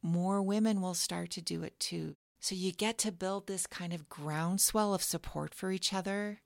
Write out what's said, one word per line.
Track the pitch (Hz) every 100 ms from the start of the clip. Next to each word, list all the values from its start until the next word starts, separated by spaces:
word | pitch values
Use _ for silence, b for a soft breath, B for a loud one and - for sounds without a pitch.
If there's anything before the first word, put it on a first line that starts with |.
more | 165 170 180 202
women | 190 208 220 208
will | 185 175
start | - 170 170
to | -
do | 165 170
it | 165 _
too. | - 170 156 156 _ _
So | - 190
you | 185
get | 175 214 226
to | 214
build | 175 185 196 196
this | 190 -
kind | - 175
of | 170 151
groundswell | - 147 151 165 190 - 220 214
of | 190
support | - 170 - 147 151
for | - 190
each | 190 -
other | 190 185 202 208 208